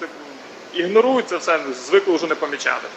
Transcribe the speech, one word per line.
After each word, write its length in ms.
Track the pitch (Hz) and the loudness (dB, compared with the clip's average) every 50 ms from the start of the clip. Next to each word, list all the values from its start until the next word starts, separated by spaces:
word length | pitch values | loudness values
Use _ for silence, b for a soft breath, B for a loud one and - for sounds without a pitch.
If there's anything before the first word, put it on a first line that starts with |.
типу, 120 | 165 156 - - 147 143 139 - - - - - - - - | -10 -12 -12 -14 -16 -16 -16 -16 -16 -18 -18 -18 -16 -8 -4
ігнорують 540 | 180 170 180 202 220 240 254 269 247 - - | -2 0 4 6 6 6 6 6 4 2 0
це 80 | 180 | -2
все, 240 | 160 - 185 165 156 147 139 127 123 - | 0 2 2 2 2 2 -2 -6 -6 -6
звикли 300 | 143 170 196 - 196 170 | -8 -6 -2 2 2 2
вже 100 | 147 170 | 2 2
не 80 | 160 156 | 0 -2
помічати 520 | - 156 143 143 131 - 131 127 117 - 117 - | -2 -2 -4 -4 -2 -2 -2 -2 -2 -4 -8 -10